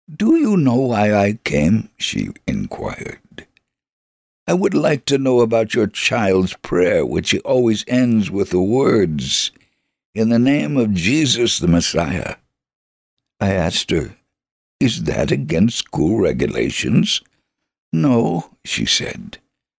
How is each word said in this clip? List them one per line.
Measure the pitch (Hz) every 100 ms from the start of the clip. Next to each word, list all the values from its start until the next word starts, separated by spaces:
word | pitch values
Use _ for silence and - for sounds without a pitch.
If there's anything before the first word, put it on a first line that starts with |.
| -
"Do | 151 214 330
you | 269 196
know | 139 120
why | 135 110 107
I | 104 101 107
came?" | - 71 80 110 113 -
she | - - 50 - -
inquired. | 101 98 - - - - - _ - - _ _ _ _ _ _ _ _ _ -
"I |
would | 180 202
like | 151 151 143 -
to | 139
know | 135 123
about | 113 113 110
your | 123 104
child's | - - 117 101 95 92 -
prayer, | - - 87 95
which | 67 80 85
he | -
always | - 131 117 107 -
ends | 123 123 113 92
with | 95 101
the | 90
words, | 95 127 139 113 90 76 65 - - _ _ _ _ _ _
'In | 101 110
the | 117
name | 127 143 147 139
of | 113
Jesus | 95 85 147 143 117 120 -
the | 85
Messiah.'" | 85 - - 80 87 - - _ _ _ _ _ _ _ _ _ -
I | 101
asked | 95 82 - -
her, | 85 107 - _ _ _ _ _ -
"Is | 131 110
that | 55 - -
against | - 69 80 110 -
school | - - 78 73
regulations?" | 87 62 58 - 58 - 64 - - - _ _ _ _ _ _ _
"No," | 165 151 120 120 170 - _
she | - - -
said, | - - - - - _ _ _